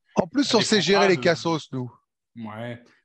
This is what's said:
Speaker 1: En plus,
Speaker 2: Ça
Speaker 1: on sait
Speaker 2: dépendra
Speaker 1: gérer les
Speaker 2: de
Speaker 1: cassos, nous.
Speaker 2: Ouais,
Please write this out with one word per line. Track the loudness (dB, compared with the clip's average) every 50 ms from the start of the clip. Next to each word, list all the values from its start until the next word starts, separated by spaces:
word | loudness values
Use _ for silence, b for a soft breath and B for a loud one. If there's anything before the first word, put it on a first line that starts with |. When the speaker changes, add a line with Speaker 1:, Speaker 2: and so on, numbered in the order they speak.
| _ _ _
Speaker 1:
En | -2 -2 0
plus, | -2 -2 0
Speaker 2:
Ça | 2 2 0
Speaker 1:
on |
sait | 2 2 2 2
Speaker 2:
dépendra |
Speaker 1:
gérer | 2 2 2 4 4 4
les | 2 2
Speaker 2:
de |
Speaker 1:
cassos, | 2 0 0 0 -2 -4 -4 -4 -6 -8
nous. | -10 -10 -10 -10 -12 _ _ _ _ _ _ _ _ -14
Speaker 2:
Ouais, | -14 -12 -12 -12 -12 -12 -12 -14 -18 b b b b